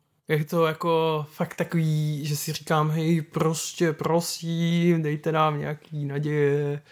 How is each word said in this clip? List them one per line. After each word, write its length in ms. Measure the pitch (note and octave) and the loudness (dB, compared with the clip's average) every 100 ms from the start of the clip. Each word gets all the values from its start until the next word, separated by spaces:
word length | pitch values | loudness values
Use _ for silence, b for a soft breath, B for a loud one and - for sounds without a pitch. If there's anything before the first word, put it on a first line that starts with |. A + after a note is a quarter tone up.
| _ _ - | _ _ -2
je 180 | D3+ D3+ | -2 0
to 200 | E3+ D#3+ | 0 0
jako 600 | D#3 E3+ D#3+ D#3+ D#3 D3 | 0 0 2 2 -2 -4
fakt 260 | - E3+ - | -6 -6 -4
takový, 680 | E3 E3+ D#3 D3+ D3+ D3 D3 | -2 0 2 2 0 -2 -4
že 100 | D3 | -4
si 180 | - | -4
říkám: 360 | D3 - D#3+ D#3 | -6 0 2 2
„Hej, 300 | D#3+ D#3+ E3 | 2 2 2
prostě, 720 | D#3 D3+ D#3 D#3+ - - E3+ | 0 -2 0 -2 -6 -2 0
prosím, 1080 | D#3 D#3+ E3 E3+ - E3 E3 E3+ E3+ E3+ E3 | 0 0 0 0 -6 -4 -2 2 4 4 4
dejte 300 | D3+ D3+ D#3+ | 2 -2 0
nám 280 | D#3 D#3 D3 | 2 2 0
nějaký 460 | C#3+ D3+ - D3+ C#3+ | -4 -8 -8 -6 -4
naděje, 760 | C#3+ D3 D3+ C#3+ D3 D3 D3 - | -4 -2 2 2 2 0 -4 -10